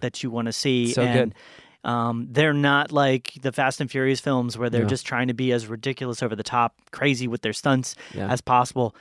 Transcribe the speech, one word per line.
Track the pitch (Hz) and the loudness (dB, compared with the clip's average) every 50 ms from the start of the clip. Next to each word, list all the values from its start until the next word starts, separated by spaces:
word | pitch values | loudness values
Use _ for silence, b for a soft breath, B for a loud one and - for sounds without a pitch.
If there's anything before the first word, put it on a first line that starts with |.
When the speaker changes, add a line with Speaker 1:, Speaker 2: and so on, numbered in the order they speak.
Speaker 1:
that | - 123 - - - | -4 -6 -6 -6 -6
you | 127 | -6
wanna | 113 120 117 117 | -4 -4 -4 -4
see. | 107 - - 143 127 123 120 117 | -4 -2 0 2 2 2 2 2
Speaker 2:
So | 120 131 120 | 2 2 2
Speaker 1:
And, | 123 120 127 123 110 b b b b b b b b b b - | 2 4 2 2 0 b b b b b b b b b b -4
Speaker 2:
good. | - | -2
Speaker 1:
um, | 120 120 117 117 117 117 120 131 | -2 0 0 -2 -2 -4 -6 -2
they're | 120 143 151 156 147 | 2 2 4 4 4
not | 143 143 143 143 143 151 - | 4 4 4 4 4 2 2
like | 151 147 143 135 131 127 - - - 143 | 2 2 4 4 2 2 -2 -6 -10 -6
the | 135 135 - | -6 -4 0
Fast | - 135 135 - - | 0 0 0 0 -2
and | 147 123 | -6 -4
Furious | - 135 131 135 135 120 | -2 0 2 2 0 0
films | - 147 135 127 123 120 110 110 | 0 0 0 0 0 -2 -4 -4
where | 120 120 | -4 0
they're | 113 117 | 2 2
Speaker 2:
No. | 110 104 | 2 2
Speaker 1:
just | 131 123 - | 0 -2 -4
trying | - 135 120 127 123 | -4 -2 -2 0 -2
to | 120 | -2
be | 113 131 127 123 | 0 0 0 0
as | 120 110 107 | 0 -2 -4
ridiculous, | 117 110 - 139 131 - 135 123 117 - 131 | -8 -6 -6 -6 -6 -4 -6 -6 -4 -4 -4
over | 113 110 | -4 -4
the | 104 107 | -6 -6
top, | - 127 120 117 117 - _ _ _ | -2 0 2 2 0 -2 _ _ _
crazy | - - 139 143 135 120 127 120 | -6 0 2 2 2 2 -2 -4
with | 117 117 - | -4 -4 -4
their | 110 104 | -4 -4
stunts | - - 147 135 131 123 - - B B B - | -2 2 2 2 2 0 -2 -8 B B B -8
Speaker 2:
Yeah. | 98 101 95 | -6 -4 -2
Speaker 1:
as | 127 120 | -2 -2
possible. | - - 127 123 123 - - 131 120 110 b b | 0 2 2 4 2 2 0 -2 -2 -2 b b